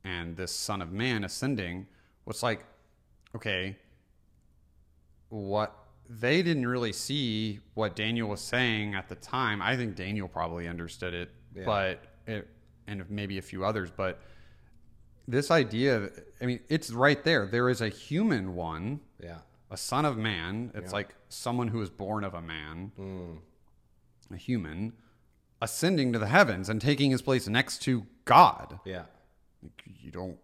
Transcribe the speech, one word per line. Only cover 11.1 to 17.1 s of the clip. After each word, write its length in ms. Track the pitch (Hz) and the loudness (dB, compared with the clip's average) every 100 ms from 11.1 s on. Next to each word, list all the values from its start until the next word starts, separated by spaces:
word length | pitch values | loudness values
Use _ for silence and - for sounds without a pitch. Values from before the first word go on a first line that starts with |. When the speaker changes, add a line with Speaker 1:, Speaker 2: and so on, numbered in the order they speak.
Speaker 1:
it, 180 | 87 87 - - | -6 -10 -14 -18
Speaker 2:
Yeah. 100 | 92 | -8
Speaker 1:
but 400 | 95 101 95 90 - - - | -2 0 0 -4 -12 -18 -8
it, 220 | 107 - - - - - | -8 -8 -20 -20 -20 -10
and 220 | 101 90 | -10 -6
maybe 260 | 104 101 98 | -6 -4 -6
a 40 | |
few 220 | - 92 | -6 -2
others, 260 | 95 107 87 | 0 0 -4
but 300 | - 95 - - - - - - - - - - - - | -4 -4 -4 -14 -20 -20 -20 -20 -20 -20 -20 -20 -18 -2
this 220 | 123 143 | 0 6
idea, 600 | 165 117 107 135 117 101 - - - | 4 6 2 4 2 0 -10 -20 -6
I 60 | 123 | -4
mean, 140 | 120 - | -4 -2
it's 220 | 160 - | -2 -2
right 300 | 117 139 | 4 6